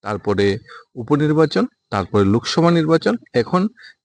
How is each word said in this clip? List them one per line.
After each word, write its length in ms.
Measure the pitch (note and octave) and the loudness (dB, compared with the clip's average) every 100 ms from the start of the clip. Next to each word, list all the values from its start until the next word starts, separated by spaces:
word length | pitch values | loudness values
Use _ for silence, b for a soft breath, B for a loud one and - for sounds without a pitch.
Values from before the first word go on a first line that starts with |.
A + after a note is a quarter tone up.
| G2+ | -8
তারপরে 400 | G2+ G#2 G2 G2+ G2 B B B - | -6 -2 0 0 -2 B B B -14
উপনির্বাচন, 640 | A#2 D3 D3+ D3+ D#3 F3+ B3+ _ _ | -2 0 0 2 2 0 -4 _ _
তারপরে 300 | G#2 F2 G#2 G2 | -6 0 2 2
লোকসভা 360 | A2 - - E3+ E3+ | 2 0 0 2 2
নির্বাচন, 340 | D#3 D#3+ - A#3 - - | 2 0 0 -4 -2 -4
এখন 200 | - F3+ G#3 _ B B | 0 0 -2 _ B B